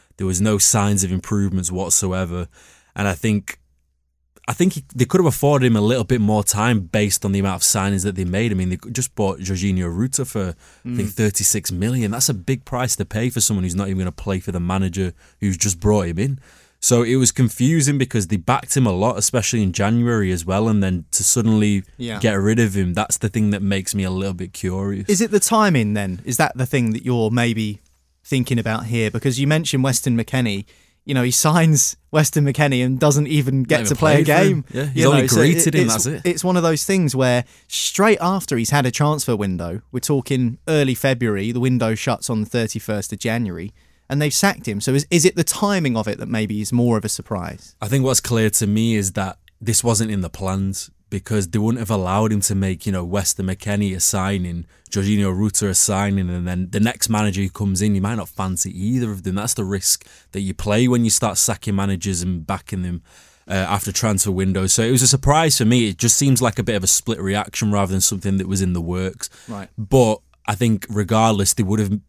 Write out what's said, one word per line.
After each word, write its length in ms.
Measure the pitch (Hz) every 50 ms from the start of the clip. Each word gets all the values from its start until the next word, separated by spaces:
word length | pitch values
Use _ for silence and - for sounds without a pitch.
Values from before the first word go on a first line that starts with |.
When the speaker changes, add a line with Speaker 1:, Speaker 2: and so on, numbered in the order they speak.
| _ _ _ -
Speaker 1:
There 80 | 95
was 120 | 95 92 87 101
no 160 | 110 107 101
signs 440 | - - - 113 101 101 104 98 95
of 80 | 95
improvements 600 | 92 92 - - 107 104 101 98 87 95 90 87 92
whatsoever. 760 | 92 95 85 82 - - 95 92 92 95 85 87 90 87 85 _ _ - - _ _ _ _ -
And 140 | - 101 101
I 60 | 92
think, 440 | 85 - 113 107 104 98 - - - _ _ _ _ _ _ _ _ _ _ _ _ _ _ _ _ _
I 60 | - 113
think 220 | - 175 190 -
he, 100 | 151 135 - -
they 120 | 120 123
could 140 | 123 - 185
have 60 | 180 160 123
afforded 300 | - - 143 147 139 127
him 100 | 127 117
a 40 | 110
little 240 | 104 107 123 131 110
bit 160 | 95 131 120
more 240 | 107 104 107 107 101
time 360 | - - 101 107 120 123 107
based 440 | 92 82 - 107 104 104 95 - -
on 80 | 101 98
the 60 | 98
amount 240 | 98 98 92 87 -
of 40 |
signings 380 | - - 107 95 98 101 95 87
that 120 | 101 95
they 80 | 92 95
made. 240 | 87 90 98 113 120 107
I 20 |
mean, 140 | 92 92 90
they 100 | 90 87 - -
just 240 | 117 127 127 - _
bought 240 | - 107 95 95 -
Jorginho 520 | 92 92 98 90 90 101 95 92 90 87
Ruta 360 | 85 90 113 131 135 - 135
for, 280 | - - 90 92 92 80 - _ - _ _ -
I 100 | 123 123
think, 120 | 120 117 104
Speaker 2:
Mm. 40 | 101
Speaker 1:
thirty-six 600 | - 113 104 101 - - - - 110 87 - 98
million. 380 | 87 95 113 127 131 117 101
That's 180 | 107 120 123 -
a 60 | 131
big 320 | 98 85 - 135 131 -
price 300 | - - 120 127 127 -
to 100 | - 101
pay 240 | - - 110 117 127
for 100 | - 123
someone 240 | 107 - 113 98 92
who's 100 | 92 85
not 120 | 92 101 95
even 100 | 95 92
gonna 140 | 92 90 -
play 280 | - - 104 98 92
for 120 | - - 90
the 80 | 90
manager 540 | 87 87 92 95 95 92 85 95 95 90 85 _ _ _ _ _
who's 160 | - 101 92
just 240 | 82 - 104 95 82
brought 260 | 85 101 104 104 92 87
him 100 | 85 82
in. 200 | 104 139 139 135 - - - _ _ _ _ _
So 240 | - - 120 117 117
it 100 | 113 123
was 160 | 131 127 120
confusing 680 | - - 127 117 - - 123 131 160 165 143 139 147
because 300 | 139 131 - - 117 98
they 100 | 80 110
backed 400 | 98 82 - 127 135 - - -
him 120 | 139 131 113
a 40 | 92
lot, 240 | 90 101 117 120
especially 460 | 95 107 - - 127 107 - - 120 107
in 80 | 95 87
January 600 | - 101 101 113 120 120 120 120 110 101 92 92
as 120 | 87 82
well, 240 | 87 92 98 110 113
and 140 | 110 104 98
then 220 | 92 92 87 80 - -
to 100 | - -
suddenly 640 | - - 123 113 113 110 107 107 104 101 98 95 - -
Speaker 2:
Yeah. 220 | - 123 117 110 104
Speaker 1:
get 140 | 101 113 107
rid 240 | 98 98 104 110 117
of 160 | 117 107 95
him, 160 | 101 95 90 87
that's 260 | 101 104 - - -
the 100 | - 107
thing 220 | - 117 107 104
that 120 | 101 101 98
makes 320 | 98 98 98 92 - -
me 80 | 101 95
a 80 | 92
little 240 | 92 92 98 98 95
bit 180 | 87 92 90 -
curious. 560 | - - 95 90 92 98 101 - - 98 -
Speaker 2:
Is 120 | 208 180
it 100 | 226 220
the 80 | 196 202
timing 560 | - - 226 220 214 202 175 139 113 104 104
then? 260 | 104 101 95 92 90 -
Is 140 | - 123 -
that 200 | 160 143 - 127
the 80 | 131
thing 240 | 123 - 139 120 113 107
that 120 | - -
you're 260 | 123 123 120 113 110
maybe 500 | 113 120 120 120 117 110 110 107 104 98 _ _ _ _ _ _ _ _ _
thinking 340 | - - 131 123 - 127 117
about 280 | 110 113 110 110 -
here? 260 | 110 117 117 113 107 -
Because 260 | 117 - 139 127 120
you 80 | 139
mentioned 380 | 139 151 156 139 - - 135 127
Weston 340 | 135 123 - - 135 120 117
McKennie. 460 | 113 - - 131 123 113 101 98 101 - _ _ _ _ _ _ _
You 100 | - 143
know, 80 | 135 123
he 80 | 123
signs 640 | 123 - - 156 151 175 165 160 156 139 - - - - _ _
Weston 340 | - 156 156 - - 156 147
McKennie 400 | 139 135 - 151 143 135 123 127
and 140 | 127 131 131
doesn't 300 | 151 151 143 143 151 139
even 340 | 156 147 139 131 135 135 131
get 160 | 117 156 135 117
Speaker 1:
Not 40 |
Speaker 2:
to 0 |
Speaker 1:
even 100 | - 156 123
Speaker 2:
play 140 | - 156 151 147 160
a 20 |
Speaker 1:
played 20 |
for 60 | 151 147
him. 140 | 165 185 156
Speaker 2:
game. 160 | 147 151 - - -
Speaker 1:
Yeah, 140 | 120 139
he's 160 | 151 131 123 113
Speaker 2:
You 40 | 131
Speaker 1:
only 120 | 147 143
Speaker 2:
know, 60 | 127 131
so 80 | 127
Speaker 1:
greeted 380 | 110 - 143 175 170 160 160 147
Speaker 2:
it, 20 | 156
Speaker 1:
him, 60 | 139
Speaker 2:
it's, 80 | 113 113
Speaker 1:
that's 120 | 110 107
it. 160 | 123 160 - -
Speaker 2:
it's 180 | 180 175 156 -
one 140 | 185 180
of 80 | 180 165
those 180 | 165 160 151 -
things 300 | - 196 190 175 147 127
where 300 | 131 131 127 123 123 120 - - _ _ -
straight 500 | - - - - - - 190 220 214 -
after 360 | 160 175 190 190 - - -
he's 140 | 120 117 -
had 160 | - 143 143
a 40 | 127
transfer 460 | 120 - 147 151 151 151 - - 120
window, 460 | 104 104 98 92 87 87 85 85 104 - _ -
we're 80 | 123
talking 580 | - - 151 139 127 - 139 127 127 117 117 - _
early 300 | - 160 151 143 135 127
February, 560 | - - 139 131 120 123 113 104 98 98 110 120
the 80 | 123
window 340 | 120 131 127 123 117 113 113
shuts 340 | 107 - - 120 - - -
on 120 | 120 110
the 60 | 107 101
thirty-first 640 | - 123 113 107 - 113 - - 107 104 95 - -
of 60 | 98
January, 520 | - 117 113 117 120 101 87 85 85 101 - _ _ _ _ _ _ -
and 120 | 135 143 151
they've 100 | 151 135
sacked 340 | - - 202 196 - - -
him. 100 | 107 101
So 120 | - - 131
is, 120 | 139 143 -
is 140 | 175 170 147
it 100 | 185 -
the 80 | 175 160
timing 520 | - - - - 202 202 190 165 139 120
of 100 | 110 107
it 120 | 107 101 -
that 100 | - -
maybe 320 | 117 110 107 104 104 104
is 100 | 107 - -
more 260 | 120 120 120 117 110
of 60 | 98
a 40 | 107
surprise? 640 | - - - - 113 95 87 85 - - - - - -
Speaker 1:
I 80 | - 101
think 160 | 117 139 131
what's 160 | 131 127 -
clear 300 | - - 120 113 110 107
to 160 | - - 117 101
me 260 | 104 107 113 117 113
is 180 | 107 101 95 92
that 260 | - 98 95 - - _ _ _ -
this 220 | - 101 110 - -
wasn't 280 | 120 117 104 113 110
in 100 | 107 98
the 80 | 92 82
plans, 600 | - - 98 95 95 95 98 98 95 - - - - _ _ _
because 400 | - 98 - - 113 107 98 85
they 100 | 80 110
wouldn't 200 | 104 113 117 127
have 120 | 113 92
allowed 400 | 113 101 92 90 92 101 110 110 110
him 80 | 101
to 140 | 95 - 107
make, 300 | 98 98 95 92 80 -
you 60 | - 98
know, 120 | 92 90
Weston 420 | 87 90 101 92 - - - 95
McKennie 480 | 95 95 - - 104 101 101 104 101 92
a 40 | 90
signing, 680 | - - - 101 92 95 101 98 90 90 85 85 87 - _ _ _ -
Jorginho 440 | - 104 98 98 107 104 101 95 92
Ruta 340 | 92 104 107 98 - - 101
a 60 | 92
signing, 540 | - - - 104 95 101 101 98 98 95 90
and 160 | 90 90 87
then 220 | 87 90 90 92 87
the 100 | 95 107
next 280 | 104 117 123 - - -
manager 320 | 113 104 107 104 92 98 101
who 60 | 92
comes 300 | - - 104 101 95 90
in, 140 | 101 107 104
you 60 | 98 92
might 140 | 101 117
not 120 | 110 92 -
fancy 420 | - - 95 95 95 - - 95 90 90
either 320 | 95 107 123 131 123 113
of 120 | 104 95 85
them. 120 | 98 92
That's 180 | 98 104 113 -
the 100 | - 107
risk 420 | 95 101 98 - - - - - - - - _ _ -
that 80 | 98
you 120 | 101 95 92
play 360 | - - 104 104 110 123 127
when 160 | 123 120 120
you 60 | 113
start 280 | 104 - - 113 90 -
sacking 380 | - - 110 - - - 104
managers 440 | 98 98 98 95 90 - 101 95 85 87
and 240 | 90 92 87 80
backing 360 | - 113 110 - - - 95 90
them, 200 | 90 87 87 - _ _ - - _ _ _ _ -
uh, 40 | 92
after 400 | 95 92 85 92 101 - - 95
transfer 380 | - - 110 104 95 - 104
windows. 420 | 95 90 95 95 92 95 95 95 -
So 80 | - 113
it 80 | 113
was 120 | 131 123 127
a 60 | 123
surprise 480 | - - - - 143 156 165 160 139
for 80 | - 123
me. 240 | 110 120 127 117 107
It 80 | 95
just 200 | - - 117 -
seems 260 | - 147 139 135 110 123
like 160 | 120 104 -
a 40 | 110
bit 140 | 92 113
of 80 | 101 92
a 40 | 95
split 320 | - - - - 113 71
reaction 520 | 90 95 98 104 104 - - - - 107 104
rather 200 | 101 98 90 95
than 80 | 95 90
something 340 | - - 95 - 101 95 98
that 100 | 95 90
was 120 | 95 98
in 120 | 95 90 90
the 60 | 87 85
works. 480 | 82 87 92 92 95 90 - - - - - - -
Speaker 2:
Right. 200 | 117 101 98 - _ -
Speaker 1:
But 380 | 110 98 - 135 123 110 107 - _ _ _ _ _
I 80 | - 107
think 300 | 95 123 117 110 98 - -
regardless, 640 | 104 104 104 87 110 110 110 113 110 98 98 92 -
they 80 | - 110
would 160 | 92 104 110
have 220 | 107 98 101 104 -